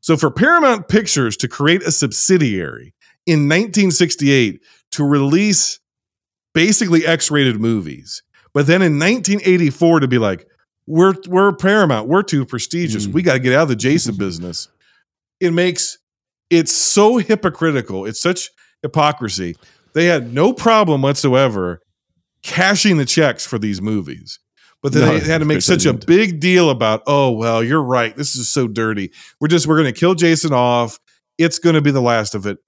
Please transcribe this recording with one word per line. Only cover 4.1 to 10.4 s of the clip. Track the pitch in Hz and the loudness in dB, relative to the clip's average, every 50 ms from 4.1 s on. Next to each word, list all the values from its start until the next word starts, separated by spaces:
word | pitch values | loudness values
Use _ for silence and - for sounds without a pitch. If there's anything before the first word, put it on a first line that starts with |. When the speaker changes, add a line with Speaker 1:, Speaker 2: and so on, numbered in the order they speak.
| - - 143 139 139 135 120 104 80 - _ _ _ _ _ _ | 0 -2 0 2 2 2 2 0 -2 -8 _ _ _ _ _ _
Speaker 1:
to | - - 147 | -6 -4 0
release | 143 143 143 139 139 147 180 208 214 190 - - - - - _ _ _ _ _ _ _ _ _ _ _ _ _ _ _ | 0 2 2 2 2 2 2 2 2 0 0 -2 -2 -6 -12 _ _ _ _ _ _ _ _ _ _ _ _ _ _ _
basically | 160 165 208 208 - 226 180 170 160 160 | 0 2 2 2 0 2 2 2 2 2
X-rated | 160 165 151 - - 147 147 139 131 113 104 | 2 0 0 -2 -2 0 0 0 0 0 0
movies, | 110 117 117 107 87 76 67 - 69 - - - _ _ _ _ _ _ | -2 -2 -2 -2 -4 -8 -12 -16 -16 -18 -18 -18 _ _ _ _ _ _
but | _ 147 143 139 | _ 0 2 2
then | 170 185 | 4 4
in | 190 170 151 143 | 4 2 2 2
nineteen | 156 190 226 262 180 190 202 208 - | 0 0 0 0 0 -2 -2 0 2
eighty-four | 185 185 180 170 147 127 - 170 165 165 160 | 2 2 2 2 0 0 2 2 4 4 4
to | 139 | 2
be | 123 120 120 | 2 0 0
like, | 110 101 92 87 | 0 0 -4 -6